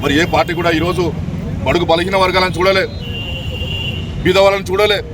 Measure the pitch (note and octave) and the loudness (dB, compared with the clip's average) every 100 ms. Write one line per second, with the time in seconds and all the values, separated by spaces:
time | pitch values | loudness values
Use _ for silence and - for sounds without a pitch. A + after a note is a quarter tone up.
0 | C#3+ C#3+ E3+ - E3 E3+ E3+ D#3+ E3+ F3+ | 2 2 2 2 0 0 0 2 0 0
1 | E3+ - - - - - - F3 E3+ E3 | -2 -2 -6 -6 -6 -4 0 0 2 2
2 | F3+ F#3+ F#3 F#3 F#3 - F#3+ G3 D#3+ - | 2 2 2 2 0 2 2 2 0 -4
3 | - - - - - - - - - - | -8 -8 -6 -6 -6 -6 -6 -6 -6 -6
4 | - - - F#3 G3 G3 F#3+ F#3 G#3 G3+ | -6 -2 2 4 4 2 -2 0 2 0
5 | D3+ | -2